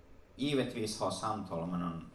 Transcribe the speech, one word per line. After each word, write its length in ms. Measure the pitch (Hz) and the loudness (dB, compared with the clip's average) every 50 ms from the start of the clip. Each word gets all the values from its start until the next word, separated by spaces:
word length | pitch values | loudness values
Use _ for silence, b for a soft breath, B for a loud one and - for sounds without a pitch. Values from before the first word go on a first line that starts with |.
| - - - - - - - | -20 -20 -20 -20 -20 -14 -6
givetvis 640 | - 127 147 147 135 120 - - 120 110 107 - - | -2 0 4 4 4 4 2 0 -2 -2 -2 0 0
ha 120 | 104 95 | 0 0
samtal 560 | 92 - - 110 107 104 92 90 87 82 82 87 | 0 2 0 0 0 0 -2 -2 -2 -2 0 0
med 120 | 90 87 | 0 0
någon 320 | 87 87 82 82 80 - - | 0 0 -2 -4 -6 -10 -12